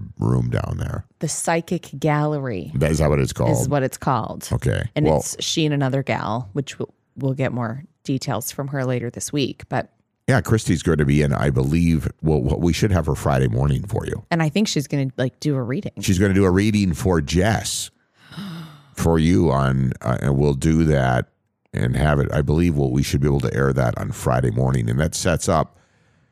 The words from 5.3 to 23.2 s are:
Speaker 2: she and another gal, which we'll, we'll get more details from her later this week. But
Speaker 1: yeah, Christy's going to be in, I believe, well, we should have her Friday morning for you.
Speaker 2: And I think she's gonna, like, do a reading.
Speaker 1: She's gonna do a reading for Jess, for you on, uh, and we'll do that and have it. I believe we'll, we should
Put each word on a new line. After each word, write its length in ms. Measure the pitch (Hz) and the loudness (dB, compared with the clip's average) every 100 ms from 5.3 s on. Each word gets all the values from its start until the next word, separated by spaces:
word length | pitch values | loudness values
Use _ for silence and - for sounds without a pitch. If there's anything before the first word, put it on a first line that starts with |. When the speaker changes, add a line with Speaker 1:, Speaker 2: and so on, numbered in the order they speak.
| - | -6
Speaker 2:
she 200 | - - | -4 0
and 100 | 156 | 0
another 280 | 143 135 135 | 0 0 -2
gal, 460 | 131 110 - 113 - | -2 -4 -2 -6 -4
which 240 | - 131 - | -6 -6 -8
we'll, 140 | - _ _ - | -12 _ _ -6
we'll 180 | 135 | -4
get 180 | 131 131 | -2 -2
more 320 | 117 117 123 151 _ | -2 -4 -6 -12 _
details 460 | - 131 - 107 - | -4 -4 -2 -4 -6
from 180 | - 135 | -8 -6
her 160 | 139 | -4
later 260 | 127 123 120 | -2 -2 -4
this 220 | - - | -8 -6
week. 360 | 147 135 - - | -2 -2 -4 -6
But 240 | 131 - _ _ _ - | -6 -6 _ _ _ 0
Speaker 1:
yeah, 140 | 135 | 0
Christy's 420 | - 110 - 85 | 2 0 2 0
going 160 | - 78 | 2 2
to 60 | |
be 180 | 71 71 | 4 4
in, 100 | 73 | 4
I 180 | - 73 | 2 0
believe, 600 | 64 67 82 85 80 67 - | 0 2 2 4 2 0 -4
well, 180 | 80 76 | 0 2
we 320 | 64 - 87 | 2 0 0
should 180 | 82 110 | 2 2
have 140 | 95 78 | 2 0
her 80 | |
Friday 340 | 71 - 65 64 | 0 0 2 2
morning 360 | 57 69 65 104 | 2 2 0 -2
for 200 | - - | -4 -4
you. 180 | - - | -8 -4
Speaker 2:
And 120 | 170 | -2
I 60 | 160 | 0
think 200 | 190 214 | 0 0
she's 180 | 160 135 | -2 -2
gonna, 220 | 143 135 - | -2 -2 -2
like, 240 | 127 - | -4 -2
do 140 | 151 135 | -2 -2
a 60 | |
reading. 300 | 117 143 202 - | -2 -6 -6 -6
Speaker 1:
She's 180 | 101 90 | 0 2
gonna 160 | 101 | 4
do 100 | 95 | 4
a 60 | 98 | 4
reading 420 | 90 107 104 98 | 4 4 2 2
for 280 | 78 95 85 | 0 2 2
Jess, 680 | 69 82 101 107 - - - - _ _ - - 196 165 160 - - | 2 0 2 0 -4 -8 -8 -14 _ _ -20 -16 -14 -14 -16 -20 -18
for 240 | - 82 82 | -2 2 4
you 320 | 80 95 82 | 4 4 2
on, 420 | 67 67 65 65 65 | 2 2 0 0 -2
uh, 160 | 58 60 | -4 -2
and 160 | 69 69 | 0 2
we'll 160 | 73 | 2
do 300 | 69 78 80 | 2 2 2
that 440 | 80 71 64 62 - _ _ _ _ | 4 2 2 0 -2 _ _ _ _
and 240 | - 57 64 | -4 -2 2
have 220 | 73 73 | 2 2
it. 100 | 67 | 2
I 100 | 73 | 0
believe 340 | 69 76 87 73 | 0 2 2 2
we'll, 140 | 67 | 0
we 120 | 64 | 0
should 180 | 71 69 | 0 0